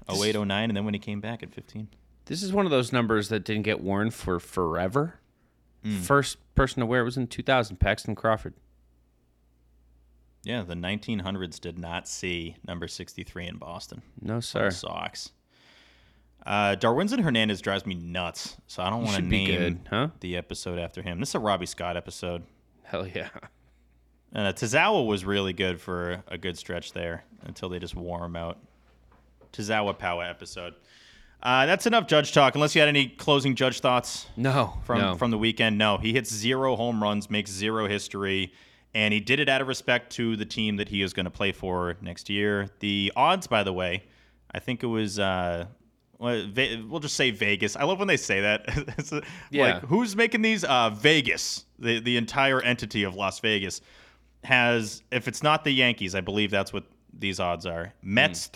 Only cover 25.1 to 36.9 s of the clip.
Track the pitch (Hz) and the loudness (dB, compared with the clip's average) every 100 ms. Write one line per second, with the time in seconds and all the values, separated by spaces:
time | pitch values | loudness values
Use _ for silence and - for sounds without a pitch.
25.1 | 101 95 101 95 90 92 85 - 87 87 | 0 0 -2 -2 -2 -2 -2 -6 -6 -4
26.1 | 90 - 87 92 85 - 87 - 90 85 | -6 -8 -8 -8 -8 -8 -10 -8 -8 -6
27.1 | 85 - - - - 92 90 90 90 87 | -8 -12 -20 -16 -10 -8 -8 -8 -10 -8
28.1 | 87 87 85 85 - - _ _ _ _ | -8 -8 -8 -8 -10 -16 _ _ _ _
29.1 | _ _ _ - - 104 110 101 95 92 | _ _ _ -18 -10 -2 0 0 -2 -4
30.1 | 87 87 85 87 92 87 - _ - - | -4 -6 -10 -14 -12 -14 -14 _ -20 -20
31.1 | - - - 123 131 147 190 233 226 - | -20 -20 -6 2 4 4 4 4 2 6
32.1 | 151 139 151 135 143 151 160 147 143 127 | 4 6 6 6 6 4 6 6 6 2
33.1 | - - 143 135 123 131 120 131 123 - | 0 4 4 4 2 2 2 4 4 2
34.1 | - - - 131 135 107 - - 117 98 | -10 -10 -2 2 2 0 -2 -2 2 2
35.1 | 90 120 107 113 110 113 104 107 98 110 | 2 0 2 2 4 2 4 4 4 2
36.1 | 127 113 110 117 131 135 110 120 | 0 0 -2 0 2 2 0 0